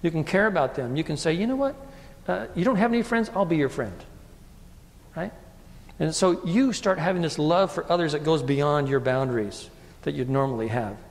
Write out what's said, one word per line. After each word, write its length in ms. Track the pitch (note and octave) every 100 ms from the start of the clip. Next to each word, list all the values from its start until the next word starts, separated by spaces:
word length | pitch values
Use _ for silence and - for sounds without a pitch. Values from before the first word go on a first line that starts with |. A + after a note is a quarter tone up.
You 80 | E3+
can 140 | D#3+ D3
care 200 | F#3+ G#3+
about 300 | F#3 C3+ -
them. 200 | B2 C3+
You 80 |
can 120 | D#3+ D3
say, 180 | E3+
"You 140 | E3 A3
know 80 | C4
what? 200 | C#4 C#4+ - - - - -
Uh, 200 | F#3 A2+
you 120 | - F#3
don't 100 | A3
have 160 | A#3
any 100 | A#3
friends? 300 | A#3 A#3 A3
I'll 120 | F#3 F#3
be 100 | E3
your 140 | C#3
friend." 260 | C#3 A2+ F2 - - - - - - - - - - - -
Right? 160 | F#3 - - - - - - -
And 140 | D#3
so 320 | D#3 F#3 E3+ -
you 280 | F#3 C4+
start 260 | A3 G#3 F#3
having 240 | D#3+ F#3
this 160 | E3 -
love 320 | D3+ F3 F#3+
for 180 | - -
others 200 | F3 E3
that 120 | D3
goes 200 | D3+ D#3+
beyond 460 | C3 C#3 D3 D3 C3+
your 100 | C3+
boundaries 680 | B2+ C3 C3+ A#2+ G#2 - - - - -
that 100 | -
you'd 160 | D3 B2+
normally 380 | C3+ C3+ A#2+ A2
have. 300 | A#2+ G#2+ G#2 -